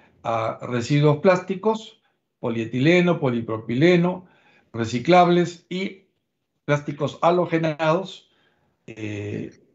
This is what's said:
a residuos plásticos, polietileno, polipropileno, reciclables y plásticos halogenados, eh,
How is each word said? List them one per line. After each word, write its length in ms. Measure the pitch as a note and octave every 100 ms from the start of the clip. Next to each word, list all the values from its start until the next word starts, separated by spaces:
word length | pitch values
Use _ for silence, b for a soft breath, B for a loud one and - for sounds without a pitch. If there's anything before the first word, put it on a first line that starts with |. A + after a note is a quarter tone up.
| b _
a 340 | A2+ A2+ A2+ -
residuos 560 | B2 B2 A#2 D3 D3+ D3
plásticos, 840 | F#3+ F3+ F#3+ F#3+ A3 A3 - _ _ _ _ _
polietileno, 800 | B2+ A#2 A2+ B2+ D3+ F3+ F3 D#3+
polipropileno, 1040 | C3+ A#2+ A2+ A2 A2 A#2+ E3+ F3 F3 F#3 - b b b b
reciclables 920 | A2+ A2+ A#2+ C#3 F3+ F3 F3 E3+ - -
y 340 | F3+ G3 - _ _ _ _ _ _ -
plásticos 520 | C#3+ D3+ C#3+ C#3 -
halogenados, 1120 | E3 F3+ E3 E3 D#3+ D3 D#3 F3 F#3+ - _ _ _ _ _ _ -
eh, 760 | A2 G#2+ G#2 G#2 A2 A2+ - _